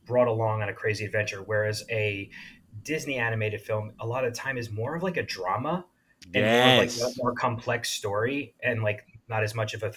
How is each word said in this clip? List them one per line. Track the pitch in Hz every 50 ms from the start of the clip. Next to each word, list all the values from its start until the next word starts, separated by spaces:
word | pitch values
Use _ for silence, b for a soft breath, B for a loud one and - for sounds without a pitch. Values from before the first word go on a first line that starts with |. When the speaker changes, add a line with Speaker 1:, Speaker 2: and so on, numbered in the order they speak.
| _
Speaker 1:
brought | - 120 123 123 120
along | 110 110 113 110 107 107
on | 104 101
a | 98
crazy | - - 113 104 - 107
adventure. | 98 - 107 104 104 104 98 95
Whereas | 101 107 104 107 107 107 107 - -
a | 117 110 107 104 101 98 101 B B B B B B B B _ - 104 -
Disney | - 151 156 139 143 135 123
animated | 117 113 113 110 107 107 101 101
film, | - - 110 107 107 107 - -
a | 110 113
lot | 117 131 131
of | 120 113
the | -
time, | - 135 131 123
is | 117 104
more | 104 104 113 135 160
of, | 170 185
like, | 190 175
a | 143 107
drama | - - 95 90 92 98 107 135 151 170 185 - - _ _ _ _ _ _ - 90 85
and | 127 104
more | 110 117 120 127 127 127
of, | 117
like, | 98 80 - -
Speaker 2:
Yes. |
Speaker 1:
a | 120 127 - -
more | 123 123 117
complex | - - 123 113 113 - 123 117 117 - -
story | - - - 104 98 104 110 127 139 143 135 - - _ -
and, | 123 117 110
like, | 110 107 107 107 - - _ - _ -
not | 113 110 107
as | 104 110
much | 117 110 107 -
of | 107 110
a, | 98 95